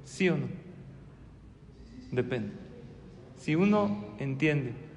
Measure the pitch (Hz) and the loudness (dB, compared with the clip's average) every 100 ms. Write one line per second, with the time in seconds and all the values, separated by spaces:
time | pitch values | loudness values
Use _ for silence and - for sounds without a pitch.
0 | - - 185 147 127 - - - - - | -14 2 4 4 0 -6 -12 -16 -16 -16
1 | - - - - - - - - - - | -18 -18 -20 -18 -20 -20 -20 -20 -16 -16
2 | - 123 123 127 151 - - - - - | -4 -2 0 0 -2 -6 -14 -16 -16 -16
3 | - - - - - 156 202 208 202 202 | -18 -18 -18 -8 0 4 6 6 4 0
4 | - - 139 135 156 147 127 113 - | -4 -4 -4 2 4 4 0 -6 -12